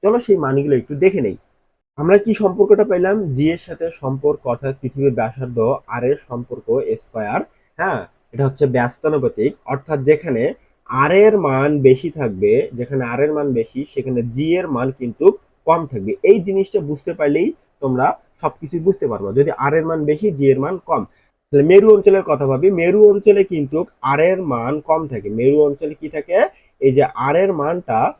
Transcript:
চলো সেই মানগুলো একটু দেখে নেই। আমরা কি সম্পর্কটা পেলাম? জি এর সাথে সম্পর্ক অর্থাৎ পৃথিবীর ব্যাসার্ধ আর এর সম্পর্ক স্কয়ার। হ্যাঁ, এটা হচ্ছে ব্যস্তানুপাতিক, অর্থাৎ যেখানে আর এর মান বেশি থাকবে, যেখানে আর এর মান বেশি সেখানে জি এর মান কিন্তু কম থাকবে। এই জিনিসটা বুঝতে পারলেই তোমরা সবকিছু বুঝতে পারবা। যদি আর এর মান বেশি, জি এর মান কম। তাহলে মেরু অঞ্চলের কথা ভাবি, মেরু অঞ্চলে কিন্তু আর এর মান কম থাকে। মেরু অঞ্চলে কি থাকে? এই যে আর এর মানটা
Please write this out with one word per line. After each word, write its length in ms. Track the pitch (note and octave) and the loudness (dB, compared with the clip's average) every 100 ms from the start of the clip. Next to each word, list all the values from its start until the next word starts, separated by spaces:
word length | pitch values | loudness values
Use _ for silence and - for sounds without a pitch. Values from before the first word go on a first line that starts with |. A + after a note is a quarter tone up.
চলো 160 | G3 A#3+ | 0 0
সেই 180 | A#3+ F#3+ | 2 0
মানগুলো 300 | C#3 C#3 C#3+ C3+ | 2 -2 0 0
একটু 180 | A#2 D3 | -2 0
দেখে 160 | F3+ F#3+ A#2 | 0 2 -4
নেই। 100 | F2+ _ _ _ _ _ - | -6 _ _ _ _ _ -6
আমরা 180 | D#3 G3+ | 2 2
কি 140 | G#3 | 2
সম্পর্কটা 500 | G#3+ G#3 F3+ G3+ G#3 | 0 0 0 2 4
পেলাম? 320 | G#3+ F3+ F#3 G#3+ F#3 | 4 0 0 -2 -4
জি 120 | B2+ D3+ | -2 -2
এর 100 | E3+ - | -2 -8
সাথে 200 | E3 E3 - | -10 -10 -8
সম্পর্ক 400 | C3 C3+ D3 D3 C3 | -8 -2 -2 -2 -4
অর্থাৎ 220 | A#2+ C3+ C3+ | -6 -6 -8
পৃথিবীর 380 | C3 C#3 C#3 A#2 | -10 -2 -2 0
ব্যাসার্ধ 400 | A2+ A2+ B2+ A#2+ A2+ C#3 _ | -4 -6 -8 -2 -2 -2 _
আর 80 | A#2+ B2 | -6 -2
এর 80 | C#3+ _ | -4 _
সম্পর্ক 380 | A#2+ A#2+ B2 - B2 - A2 | -12 -10 -14 -4 -4 -2 -6
স্কয়ার। 380 | - A2+ G#2 C3+ - _ _ _ | -8 -10 -6 -6 -8 _ _ _
হ্যাঁ, 220 | F3+ C3+ F2+ _ _ | -6 -6 -8 _ _
এটা 140 | B2 C#3 | -4 -4
হচ্ছে 160 | C3+ C#3+ | -2 -2
ব্যস্তানুপাতিক, 760 | B2 B2 - D#3 D3+ B2+ - A#2 D3 - | 0 -2 -4 -2 -2 -2 -2 -4 -4 -10
অর্থাৎ 260 | C3+ - D3+ C3 | -10 -6 -4 0
যেখানে 340 | D3+ E3 A#2+ C3+ - _ _ _ | 0 0 -2 -2 -4 _ _ _
আর 240 | B2 C#3+ F#3 | -2 2 6
এর 100 | G#3 G#3 | 4 4
মান 320 | D#3 C3 C#3+ D3+ C3 | 0 0 0 2 4
বেশি 220 | C3 E3+ D#3 | 4 0 -6
থাকবে, 340 | C3+ F#2+ G2+ A2+ - A#2+ | -6 -2 0 2 0 -8
যেখানে 240 | A#2+ C#3 B2 | -8 -6 -6
আর 80 | A#2+ | -2
এর 100 | D3 | -2
মান 160 | D3+ D3 B2 | 0 -2 -2
বেশি 220 | A2 B2+ D3 | -4 -8 -10
সেখানে 300 | - C3 B2 A#2 | -8 -6 -4 -4
জি 140 | A#2 D#3 F3 | -4 -2 -2
এর 80 | F3 B2+ | -2 -4
মান 120 | C3 C3 | -4 -6
কিন্তু 280 | A#2+ A2 E3+ - _ _ - | -10 2 2 2 _ _ -2
কম 140 | E3+ D#3 | 0 0
থাকবে। 220 | A#2 G2 - | -8 -6 -2
এই 160 | - G#3+ F3+ | 4 4 4
জিনিসটা 320 | G3 G3 G#3 D3 | -2 -2 -4 -4
বুঝতে 240 | D3 - E3 | -8 -8 -4
পারলেই 300 | D3+ D3+ G#3+ E4 _ _ | 0 0 -2 -4 _ _
তোমরা 260 | C3+ B2+ C#3 - _ _ | -4 0 -2 -2 _ _
সবকিছু 380 | D#3 - D3+ F3 E3 | -8 -8 -10 -4 -2
বুঝতে 200 | G3 C#3+ | -2 -2
পারবা। 180 | G#2 G2 A2+ | -6 -4 0
যদি 120 | D3 - | 0 0
আর 160 | C3+ D#3 | 0 0
এর 60 | D#3+ | -2
মান 100 | D#3+ D3+ | -4 -2
বেশি, 160 | D3+ G#3 D3 | -2 -2 0
জি 80 | C#3 | 2
এর 80 | C3 | 2
মান 100 | C#3+ F#3 - | 0 -6 -4
কম। 160 | D3+ F#2+ _ _ _ | -4 -4 _ _ _
তাহলে 200 | _ D3 D3 | _ 2 6
মেরু 160 | F#3+ A3 | 8 8
অঞ্চলের 300 | G#3+ G3 G3 F#3 | 6 6 2 2
কথা 160 | C#3+ C#3 | -2 0
ভাবি, 220 | C3 F3+ F#3 | 0 0 2
মেরু 200 | E3+ G3 G#3 | 0 6 6
অঞ্চলে 300 | G3+ G3+ G3+ | 6 4 4
কিন্তু 340 | G3 E3+ C#3+ D3 F#3+ _ | 2 -2 -4 -4 -6 _
আর 180 | C3 C#3+ | -2 2
এর 200 | E3+ F#3 F3 | 2 0 -2
মান 220 | A#2+ A#2 D3+ C#3+ | -4 -4 -6 -2
কম 120 | D#3+ D#3 | -2 -2
থাকে। 160 | A#2+ G2+ A2 | -8 -8 0
মেরু 200 | B2+ D3 D3 | 2 4 2
অঞ্চলে 260 | C#3+ D#3 D3+ | 0 -8 -10
কি 80 | D3+ | -10
থাকে? 280 | D#3 C#3+ F#3 D4+ _ _ _ | -10 -2 0 0 _ _ _
এই 120 | C3+ C3 | 0 2
যে 80 | C#3 - C3 | 0 -2 -2
আর 100 | D#3 | 0
এর 80 | G3 | 0
মানটা 460 | F3 C#3+ F3 - A2+ C3 D4 | -2 -4 -6 -4 -2 -2 -4